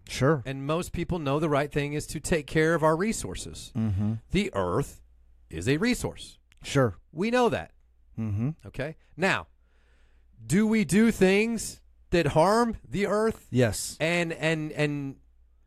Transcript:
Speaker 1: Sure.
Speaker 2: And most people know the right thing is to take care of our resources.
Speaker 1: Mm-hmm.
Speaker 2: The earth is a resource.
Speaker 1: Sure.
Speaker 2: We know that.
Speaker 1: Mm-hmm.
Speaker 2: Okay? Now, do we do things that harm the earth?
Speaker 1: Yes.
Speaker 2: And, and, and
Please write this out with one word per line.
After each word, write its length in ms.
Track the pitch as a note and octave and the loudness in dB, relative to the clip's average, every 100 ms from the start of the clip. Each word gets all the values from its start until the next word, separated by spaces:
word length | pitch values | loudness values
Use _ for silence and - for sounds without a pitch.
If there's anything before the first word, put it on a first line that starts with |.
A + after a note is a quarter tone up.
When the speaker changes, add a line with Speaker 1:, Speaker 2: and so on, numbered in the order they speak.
| - | -10
Speaker 1:
Sure. 340 | - C3 D3+ B2+ | 0 2 2 -2
Speaker 2:
And 200 | C3+ C#3 | -6 -4
most 260 | E3 - | -4 -4
people 240 | - E3 E3+ | -6 -4 -4
know 200 | C#3 C#3+ | 0 0
the 120 | D#3+ | 2
right 200 | C#3 C#3+ | 0 0
thing 220 | D3+ C#3+ | -2 -4
is 140 | D3 - | -4 -6
to 120 | D#3 | -8
take 260 | - E3+ C#3+ | -2 -2 0
care 260 | E3 D#3 | 2 2
of 80 | E3+ | 4
our 140 | D#3 D#3+ | 2 2
resources. 760 | G#3+ - G2 F2 - - - A#2 | 0 -4 -6 -10 -12 -14 -8 -4
Speaker 1:
Mm-hmm. 380 | A2 F#2+ G#2 A2+ - | -2 0 -2 -4 -2
Speaker 2:
The 200 | E3+ G#3 | -2 0
earth 480 | G2 F2+ G#2 C#3 - - _ _ - - | -2 0 0 -4 -8 -20 _ _ -20 -14
is 180 | D#2 F#2+ | -6 -2
a 80 | D3+ | 0
resource. 600 | A#3 B3 F#2+ - - - _ - | 0 -2 -4 -10 -18 -20 _ -18
Speaker 1:
Sure. 340 | - C#3 B2 - - | -2 2 2 0 -12
Speaker 2:
We 180 | D3+ G#3+ | -6 0
know 200 | B3 A#3 | 2 2
that. 220 | G#2 D#2+ _ _ _ _ - | 0 -6 _ _ _ _ -8
Speaker 1:
Mm-hmm. 320 | A2 G2+ B2 D#3+ G2+ | -4 -2 -4 -6 -12
Speaker 2:
Okay? 280 | - C#3+ D#3+ _ | -10 -10 -10 _
Now, 340 | - F#3 A#2+ - _ _ _ _ _ _ _ _ - A2+ | -4 0 0 -4 _ _ _ _ _ _ _ _ -16 -2
do 200 | F3 G#3+ | 2 2
we 200 | A3 D#3 | 2 2
do 240 | G3 A3+ | 4 4
things 720 | - F#3 G3 A3+ A3+ - - _ _ - | 6 4 4 2 -2 -8 -12 _ _ -2
that 180 | F3 D3 | 0 2
harm 480 | D3+ F3 A3 A#3 G#3 - | 4 4 4 2 -2 -6
the 160 | D3+ G3 | -2 0
earth? 400 | G#3 A3 - - | 2 0 -2 -2
Speaker 1:
Yes. 480 | A#2+ A#2 F#2+ - - | 2 2 0 -8 -4
Speaker 2:
And, 320 | D#3 F3 E3+ | -2 0 -2
and, 400 | D#3+ D#3 D#3+ D3+ | -2 -2 -2 -4
and 440 | D3 D3+ D3 C#3 C3+ _ _ _ _ | -2 -2 -2 -8 -12 _ _ _ _